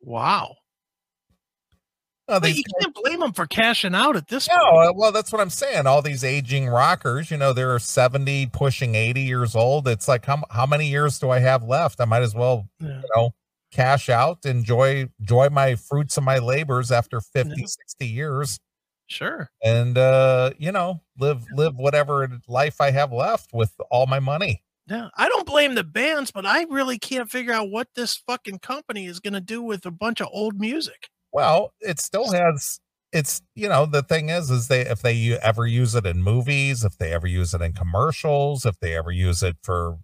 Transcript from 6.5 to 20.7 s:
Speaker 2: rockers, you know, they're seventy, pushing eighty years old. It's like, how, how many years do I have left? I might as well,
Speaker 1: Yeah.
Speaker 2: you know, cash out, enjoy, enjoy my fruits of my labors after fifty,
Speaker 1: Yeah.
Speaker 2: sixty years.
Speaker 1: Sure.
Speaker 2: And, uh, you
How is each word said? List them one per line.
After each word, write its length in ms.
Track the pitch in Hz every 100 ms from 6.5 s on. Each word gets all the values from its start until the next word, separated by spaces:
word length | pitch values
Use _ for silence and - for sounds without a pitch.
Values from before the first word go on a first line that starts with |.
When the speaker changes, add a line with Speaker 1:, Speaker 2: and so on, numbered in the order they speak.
| 139 131
Speaker 2:
rockers, 640 | 120 151 180 131 127 160
you 60 | 151
know, 160 | 139
they're 240 | 127 127 120
seventy, 680 | - - 123 139 139 139 131
pushing 480 | - 139 - 120 110
eighty 260 | 110 127
years 340 | 131 127 120 113
old. 320 | 120 151 131
It's 200 | 110 -
like, 180 | 123 -
how, 180 | 147 -
how 160 | 110 139
many 220 | 147 151
years 300 | 143 147 131
do 100 | 131
I 100 | 127
have 240 | 127 131
left? 380 | 117 139 165 -
I 40 | 117
might 180 | 117
as 100 | 120
well, 340 | 107 123 120 98 -
Speaker 1:
Yeah. 200 | 156 135
Speaker 2:
you 80 | - 113
know, 200 | 120 - _ _ _
cash 380 | - 127 139 -
out, 340 | 117 143 175 139
enjoy, 640 | 123 110 120 135 139 127 -
enjoy 300 | 104 120 143
my 260 | 143 135 117
fruits 420 | - 143 147 -
of 60 |
my 160 | 135 131
labors 520 | 120 139 151 123 120
after 300 | 120 - 117
fifty, 400 | - 135 127 147
Speaker 1:
Yeah. 40 | 113
Speaker 2:
sixty 400 | - - - 120
years. 520 | 113 151 135 143 - _ _ _ _ -
Speaker 1:
Sure. 460 | - - 302 139 -
Speaker 2:
And, 320 | 113 117 120 123
uh, 560 | 131 131 131 127 131 -
you 140 | 156